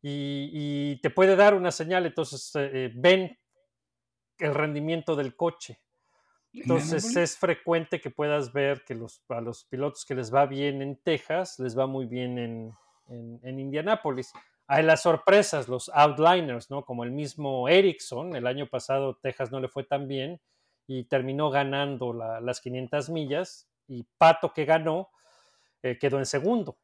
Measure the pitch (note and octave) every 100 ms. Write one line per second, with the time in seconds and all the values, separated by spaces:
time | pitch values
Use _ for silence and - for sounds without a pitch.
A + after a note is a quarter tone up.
0 | D3 C#3+ C#3+ C#3+ C#3+ D3+ D3 C#3+ C#3+ C#3
1 | D#3 - F#3+ F#3+ G#3 G3+ F3+ - D#3+ F#3
2 | E3+ - D#3 C#3 - D#3 C#3 C3+ B2+ A#2
3 | D#3 F#3+ F#3 - _ _ _ _ _ _
4 | _ _ _ _ D3+ C#3+ D3+ D3 D#3 E3
5 | D#3 D3+ C3+ - E3+ E3 - A#2+ _ _
6 | _ _ _ _ _ - - D#3+ D3+ D#3+
7 | A3+ F3 E3+ - F3 E3 - E3 D#3+ E3+
8 | C#3 - D3 D3 C3 C3 C#3 C#3 _ A#2
9 | A2+ - _ A#2 A#2 A#2 _ B2+ C#3+ -
10 | - C3 A2+ C3 C#3+ C3+ C#3+ C#3 C#3 C3+
11 | - D3+ - E3 F#3 - B2+ A#2 C3+ C3+
12 | B2 B2 B2 B2 A#2+ A2+ A2+ A2+ _ _
13 | _ A#2+ A#2 A#2 B2 C3 C3+ C#3+ E3 G#3+
14 | D#3 B2+ B2 - _ _ _ C#3 D#3+ D#3+
15 | F3+ D#3+ - G3+ G3+ D#3 A#2 B2 - D3+
16 | D3+ C#3 D#3+ F3+ D#3 A#2+ - C#3 - A#2+
17 | A#2+ C3+ D3 - C#3+ C3 B2 F3+ G3 D3+
18 | - A#2+ E3+ D3+ A#2+ C3+ C#3 B2+ - C3+
19 | C#3 B2 C3 - B2 C3+ B2+ - C3 C#3+
20 | C#3 C3+ C3+ F3 _ _ _ _ _ C3
21 | A#2+ C#3 C3 C#3 D3+ C#3 C#3 C#3 C#3+ C3+
22 | B2 A#2 A2+ A2+ A#2+ B2 - B2+ B2+ D3
23 | C3+ E3 D3 C#3+ F#3 - _ _ _ B2+
24 | A#2 _ E3 E3 E3 - D3 D#3+ D#3+ D#3+
25 | F#3+ _ _ _ _ _ _ _ B2+ B2
26 | C#3+ C3+ C3 C#3 E3 A#3+ F#3 -